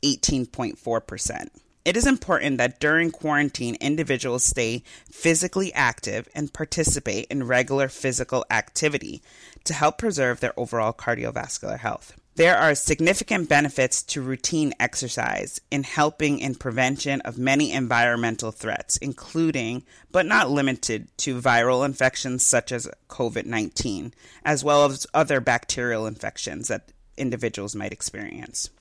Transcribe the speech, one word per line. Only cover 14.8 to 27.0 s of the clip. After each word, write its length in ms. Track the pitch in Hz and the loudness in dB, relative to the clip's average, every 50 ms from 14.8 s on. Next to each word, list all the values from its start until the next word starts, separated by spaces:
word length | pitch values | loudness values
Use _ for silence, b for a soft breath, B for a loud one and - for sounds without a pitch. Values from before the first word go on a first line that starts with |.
| 120 123 - - 135 120 - 123 123 120 - - - - - - - - | -2 -2 -2 -4 -6 -4 -4 -2 -2 -2 -2 -4 -4 -6 -10 -12 -8 -4
in 100 | - 139 | -4 -4
helping 560 | 135 - - 156 147 156 - - 156 143 143 | -4 -2 0 2 2 2 2 0 0 0 0
in 160 | - - 139 123 | 0 -2 -4 -6
prevention 640 | - - 127 113 131 127 127 139 135 - 143 139 135 | -6 -6 -4 0 0 0 0 0 -2 -2 -2 -2 -4
of 180 | - - 120 123 | -4 -6 -6 -2
many 320 | 123 135 139 143 151 - | 0 2 4 4 2 2
environmental 800 | - 135 127 117 123 117 120 120 120 117 120 117 113 - 117 110 | 0 -2 0 2 2 4 4 4 2 2 0 -2 -2 -4 -6 -8
threats, 460 | - - - 110 - - - - - | -8 -8 -6 -6 -6 -6 -4 -4 -4
including, 840 | - - 139 - - - - - 165 165 160 143 131 113 117 123 127 - b b b b b | -4 -4 -6 -8 -8 -10 -6 -2 0 2 2 0 0 -2 -4 -6 -8 -10 b b b b b
but 160 | b 185 175 | b 2 2
not 240 | 170 - - 165 131 | 4 4 4 4 4
limited 560 | 143 143 139 135 123 - - - 110 107 113 - _ | 2 2 2 2 0 -2 -4 -4 -4 -4 -6 -10 _
to, 240 | - - 147 127 123 | -6 -4 -4 -2 0
viral 420 | 120 131 120 117 117 127 127 123 143 | 2 4 4 4 4 4 4 2 2
infections 640 | 139 139 - 131 131 - - - 131 123 123 - | 0 0 2 0 0 0 -2 -6 -4 -2 0 2
such 260 | - 131 120 - - | 4 4 2 2 -2
as 160 | 127 117 - - - - _ - | -4 -6 -8 -10 -14 -16 _ -10
covid 380 | - - 120 113 - 113 - | -4 -2 -2 -2 -2 -4 -4
nineteen, 640 | - 117 110 107 - - - - 120 98 113 143 120 - B B B B B B | -4 -2 -2 -2 -2 -4 -4 -4 -4 -4 -6 -8 -10 -14 B B B B B B
as 180 | 147 151 131 143 | 0 0 2 2
well 220 | 147 147 143 147 | 4 6 6 6
as 220 | 139 135 131 - - - | 4 2 -2 -6 0 2
other 240 | 156 156 135 143 131 | 2 2 2 2 0
bacterial 640 | 120 131 117 120 - - - 131 123 120 113 110 110 | 2 2 0 0 0 -4 -4 -2 -2 -2 -2 -2 -4
infections 640 | 110 110 - - 107 - - - - 73 80 113 | -4 -6 -8 -10 -10 -8 -8 -8 -8 -6 -6 -4
that 240 | - 104 - - _ _ _ | -4 -4 -4 -6 _ _ _